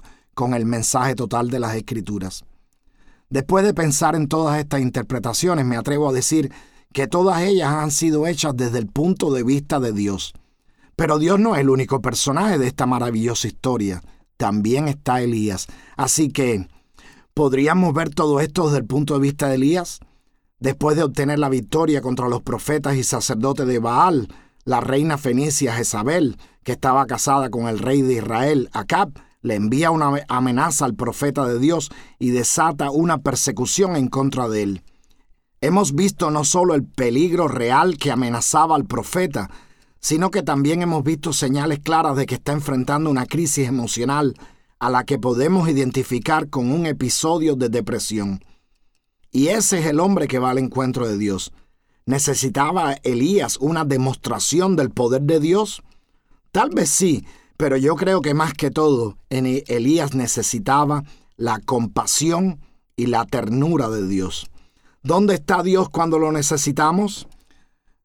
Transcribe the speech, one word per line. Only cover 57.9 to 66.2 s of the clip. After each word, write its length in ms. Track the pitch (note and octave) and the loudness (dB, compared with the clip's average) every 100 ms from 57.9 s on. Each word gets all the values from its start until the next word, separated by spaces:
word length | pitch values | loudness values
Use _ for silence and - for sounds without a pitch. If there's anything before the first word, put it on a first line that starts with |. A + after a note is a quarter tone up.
| D3 | 2
creo 260 | F#3 F#3 | 2 2
que 140 | D3 D3 | 2 0
más 180 | D#3 | 0
que 160 | - C#3+ | -2 -2
todo, 480 | D#3 D#3 B2+ A2 - - | 2 2 2 0 -8 -6
en 160 | B2+ C3 | -2 0
E-, 160 | C3+ - | -2 -2
Elías 460 | A#2+ B2 E3 C#3 | 0 2 2 0
necesitaba 880 | C3+ A#2+ A#2+ - A#2 A#2 C#3 C#3+ D3 C#3+ - _ - | -2 -2 -2 -4 -4 0 2 2 -2 -6 -16 _ -6
la 220 | A#2 A2 | -4 -4
compasión 1000 | - B2 A2 - A2 - D#3+ E3+ F#3+ D3 - _ _ - | -2 -2 -2 -2 -2 0 0 0 0 -4 -12 _ _ -4
y 120 | B2 | -2
la 180 | A#2 A#2 | -2 -2
ternura 640 | B2+ A2 B2+ D3+ D#3+ A2+ | -4 0 0 2 0 0
de 180 | A2 F#2+ | -2 -2
Dios. 440 | F#2+ F2+ - - - - _ _ _ C3 | -2 -2 -6 -12 -18 -20 _ _ _ 0
¿Dónde 300 | F3 G#3 E3+ | 2 4 2
está 260 | - F3+ | 0 0
Dios 280 | F3+ F#3 F#3 | 2 2 2
cuando 280 | E3 E3 | -2 2
lo 140 | D#3+ | 2